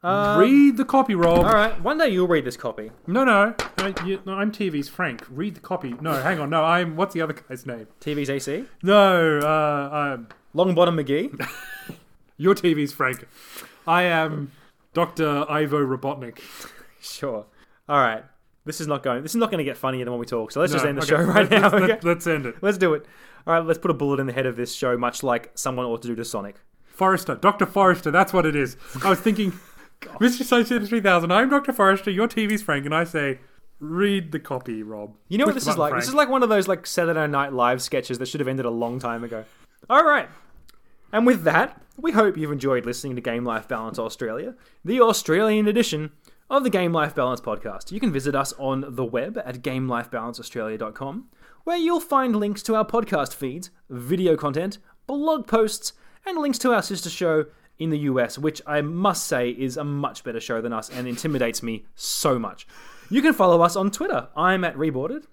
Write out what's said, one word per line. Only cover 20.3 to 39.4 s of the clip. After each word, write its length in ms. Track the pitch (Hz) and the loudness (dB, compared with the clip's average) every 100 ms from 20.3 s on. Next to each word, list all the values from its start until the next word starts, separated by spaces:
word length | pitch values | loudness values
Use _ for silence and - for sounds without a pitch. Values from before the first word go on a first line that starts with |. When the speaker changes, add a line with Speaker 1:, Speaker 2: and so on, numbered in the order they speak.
| 120 110 | -6 -4
Speaker 1:
so 80 | 139 | -2
let's 100 | 180 | 0
just 140 | 143 | 2
Speaker 2:
No, 60 | 147 | 0
Speaker 1:
end 80 | 139 | -2
the 40 | |
Speaker 2:
okay. 80 | 143 | 0
Speaker 1:
show 120 | 151 | 2
right 280 | 170 214 202 | 4 4 6
Speaker 2:
Let's, 0 | |
Speaker 1:
now, 280 | 220 202 208 | 6 6 4
Speaker 2:
let's, 140 | 190 | 4
Speaker 1:
okay? 60 | 214 165 | 2 0
Speaker 2:
let's 180 | 170 170 | 0 0
end 200 | 156 127 | -2 -4
it. 100 | - | -4
Speaker 1:
Let's 160 | 196 196 | -2 2
do 160 | 180 | 2
it. 140 | 151 - - - - - | 0 -4 -20 -20 -14 0
All 80 | |
right, 100 | 165 | 0
let's 140 | 165 165 | 2 -2
put 120 | 175 | 0
a 40 | |
bullet 260 | 147 143 139 | 0 0 0
in 60 | 135 | -2
the 80 | |
head 100 | 123 | -2
of 100 | 127 | -4
this 200 | 117 120 | -4 -8
show, 240 | - 127 120 | -4 -2 0
much 240 | 120 - | -2 -4
like 280 | 135 120 - | -2 -2 -4
someone 320 | - 160 127 123 | -8 -6 -4 -4
ought 160 | 117 | -6
to 60 | 120 | -6
do 60 | 113 | -8
to 80 | 117 | -6
Sonic. 300 | 107 101 - _ _ | -8 -10 -16 _ _
Speaker 2:
Forrester. 520 | - - 190 190 - 131 | -20 0 2 2 -2 2
Doctor 280 | 196 208 | 2 2
Forrester, 460 | 196 202 190 175 156 | 0 4 4 4 2
that's 240 | 156 190 | 2 4
what 100 | 190 | 2
it 100 | 156 | 2
is. 220 | 147 127 - - 135 | 0 -4 -6 -16 -4
I 60 | 196 | 0
was 100 | - | 2
thinking, 360 | 226 208 196 - - - | 2 0 -2 -4 -16 -20
Speaker 1:
<laughs> 200 | - - | -20 -20
God. 200 | - - | -18 2
Speaker 2:
"Mister 240 | 240 247 | 2 2
Sunshine 400 | 262 240 233 240 | 2 2 4 0
three 160 | 202 233 | 0 0
thousand, 320 | 196 175 165 | 4 4 4
I'm 160 | 185 262 | 2 4
Doctor 240 | 285 277 | 2 0
Forrester, 380 | 247 196 190 208 | 2 4 4 0
your 180 | 190 226 | 0 0
T 160 | 226 | 0
V's 160 | 214 214 | -2 -2
Frank," 220 | - 143 | -2 -2
and 100 | 143 | 0
I 100 | 156 | -2
say, 360 | 165 165 143 131 - - - - | -2 -2 -2 -4 -12 -20 -20 -16
"Read 500 | 151 170 202 196 165 | -8 0 0 0 -4
the 80 | 151 | -10
copy, 440 | - 127 - 110 | -6 -8 -6 -10
Rob." 320 | 107 107 107 - _ | -10 -12 -14 -16 _
Speaker 1:
You 100 | 196 | 0
know 80 | 277 | 2
what 80 | |
Speaker 2:
Push 60 | 262 | 0
Speaker 1:
this 40 | |
Speaker 2:
the 60 | 151 | -2
Speaker 1:
is 60 | 151 | 0
Speaker 2:
button, 140 | 147 | 0
Speaker 1:
like? 60 | 127 | 0
This 60 | 247 | 0
Speaker 2:
Frank. 40 | |
Speaker 1:
is 40 | 277 | 0
like 100 | 277 | 2
one 140 | 262 | 2
of 80 | 240 | 4
those, 180 | 208 185 | 2 2
like, 180 | 180 - | -2 -2
Saturday 400 | - 170 160 151 | -2 0 0 0
Night 260 | 143 139 | 0 -2
Live 260 | 127 120 127 | 0 2 2
sketches 380 | 127 139 123 120 | -2 -4 -4 -6
that 100 | 131 | -6
should 120 | 151 | -4
have 80 | 131 | -4
ended 180 | 131 120 | -2 -4
a 40 | |
long 280 | 117 117 123 | -2 -4 -4
time 260 | 120 117 | -6 -6
ago. 220 | 117 113 | -8 -12